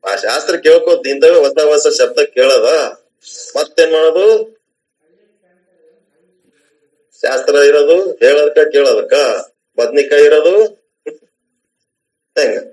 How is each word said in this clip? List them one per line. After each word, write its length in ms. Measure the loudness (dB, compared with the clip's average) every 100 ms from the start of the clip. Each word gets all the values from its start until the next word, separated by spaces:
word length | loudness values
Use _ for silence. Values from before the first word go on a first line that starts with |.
ಆ 120 | -8
ಶಾಸ್ತ್ರ 400 | -6 -6 -6 -6
ಕೇಳ್ಕೋತ 520 | -2 2 2 2 -2 -2
ಇಂಥವೇ 300 | 0 2 4
ಹೊಸ 180 | 0 0
ಹೊಸ 240 | 0 0 0 0
ಶಬ್ದ 180 | -2 -2
ಕೇಳೋದ. 480 | -4 0 0 2 0 -2 -4 -12 _ _ -20 -20 -10
ಮತ್ತೇನ್ 360 | -8 -6 -2 0
ಮಾಡೋದು? 360 | 2 0 2 0 0 -4 _ _ _ _ _ _ _ _ _ _ _ _ _ _ _ _ _ _ _ _ _ _ _ _ _ _ _
ಶಾಸ್ತ್ರ 320 | -6 -4 -2
ಇರೋದು 420 | 2 4 2 2 0 -2
ಹೇಳೋದಕ್ಕ 480 | 0 0 2 0 0
ಕೇಳೋದಕ್ಕ, 540 | 0 0 0 -2 -2 -2 -2 -4 -12 _ _ -6
ಬದ್ನಿಕಾಯಿ 480 | -2 -2 0 2
ಇರೋದು 280 | 4 4 2 0 -2 -6 _ _ -20 -20 _ _ _ _ _ _ _ _ _ _ _
ಹೆಂಗ? 220 | -4 -4 -6 -12